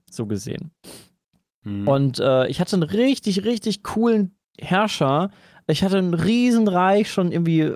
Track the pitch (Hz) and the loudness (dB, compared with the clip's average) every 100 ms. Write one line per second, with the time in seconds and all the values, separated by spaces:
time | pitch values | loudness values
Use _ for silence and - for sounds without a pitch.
0 | _ - 107 104 - - 160 - - - | _ -10 -6 -6 -6 -10 -12 -18 -20 -20
1 | - _ _ _ _ _ 107 101 101 139 | -20 _ _ _ _ _ -10 -4 0 2
2 | 139 123 135 131 127 139 180 190 156 196 | 0 0 0 2 0 -2 -2 -2 0 0
3 | 262 269 - 190 208 240 220 196 - 214 | 0 0 -2 -2 -2 -2 -4 -6 -6 -2
4 | 233 220 190 - _ - 139 185 214 - | 2 2 0 -4 _ -14 -2 0 0 0
5 | 139 143 190 - - - - 156 190 196 | 0 0 -2 -6 -20 -10 -4 -2 0 0
6 | 180 170 170 233 247 233 214 180 185 202 | 0 0 0 2 2 2 2 2 4 2
7 | 214 - 175 165 170 160 151 | 2 0 0 0 2 2 2